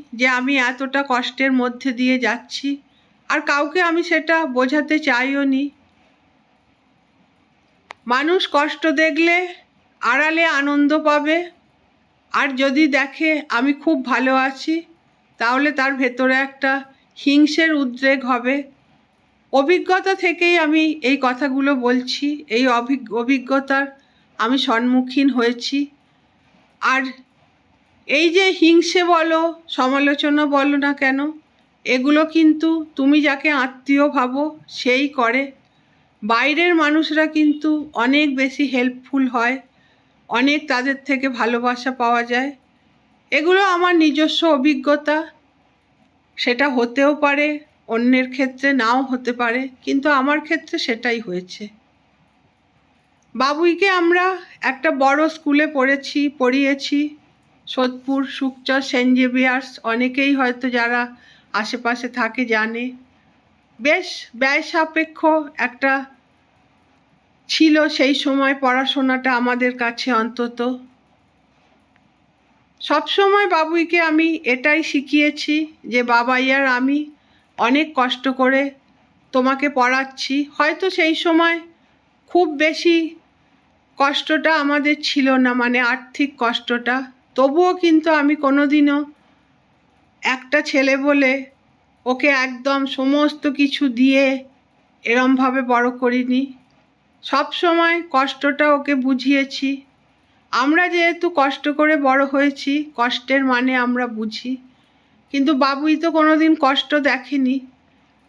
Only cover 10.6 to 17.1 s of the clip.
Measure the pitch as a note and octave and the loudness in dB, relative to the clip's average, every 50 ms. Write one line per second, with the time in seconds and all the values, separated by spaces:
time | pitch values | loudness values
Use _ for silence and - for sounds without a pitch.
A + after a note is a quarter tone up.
10.6 | C#4 C#4+ C#4+ C#4+ C#4+ C#4+ D4+ D#4 D#4 D4+ D4 D4 C#4+ D4+ D#4+ E4+ F4 F4 - _ | 0 0 2 2 2 2 2 2 2 2 2 2 2 0 0 -2 -2 -6 -12 _
11.6 | _ _ _ _ _ _ _ _ _ _ _ _ _ _ - A3 C4 C#4+ C4 B3 | _ _ _ _ _ _ _ _ _ _ _ _ _ _ -4 -2 -2 -2 -2 0
12.6 | C4+ C#4 B3+ D4 D#4+ C#4+ C4 C4+ C#4 C#4 - - D#4+ D#4 D#4 D4 D4 - - A#3 | 0 0 2 2 2 2 2 0 -2 -2 -4 -2 -2 0 0 -2 -2 -4 -2 0
13.6 | B3+ C#4+ C#4+ C#4+ - D#4+ D#4+ C4+ B3 B3 B3+ A#3 B3+ C4 C4 C4 C4 C4+ C4 - | 0 0 0 0 0 0 0 0 0 -2 -2 0 2 2 2 2 0 0 -4 -6
14.6 | - D#4+ D#4+ E4 E4 - - _ _ _ _ _ _ _ _ - A3+ A3+ B3+ C4 | -6 -4 -4 -4 -6 -10 -20 _ _ _ _ _ _ _ _ -4 -2 0 0 0
15.6 | C#4+ D4+ C#4+ D4 C4 C4+ C#4 B3+ C4+ B3 B3+ - C4 C4 C4 C4 C4+ C4+ C4+ - | 0 0 0 0 -2 -2 0 -2 -2 -2 -2 0 0 0 2 0 -2 -4 -6 -4
16.6 | - C4+ C4+ C#4 C4+ - - _ _ _ | -2 -2 -2 -2 -4 -10 -18 _ _ _